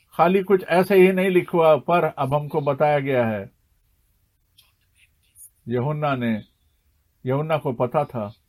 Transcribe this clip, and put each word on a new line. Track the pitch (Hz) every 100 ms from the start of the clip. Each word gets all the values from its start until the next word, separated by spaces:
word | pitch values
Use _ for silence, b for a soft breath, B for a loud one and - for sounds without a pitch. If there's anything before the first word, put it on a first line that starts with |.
| _ -
खाली | 170 196
कुछ | 185 190
ऐसे | - 170 185 196 185
ही |
नहीं | 185 190
लिखा | 175 151 170
हुआ, | 160 147
पर | - 170
अब | 156 - 131
हमको | 147 147 160
बताया | 143 139 151 147
गया | 139 127 113
है। | 104 98 _ _ _ _ _ _ _ _ _ _ _ _ _ _ _ _ _ _ _ - _ -
यूहन्ना | 123 139 151 147 131
ने, | 117 107 - _ _ _ _ _ _ _ 127
यूहन्ना | 139 156 151
को | 143
पता | 120 123 156
था | 143 120 104 -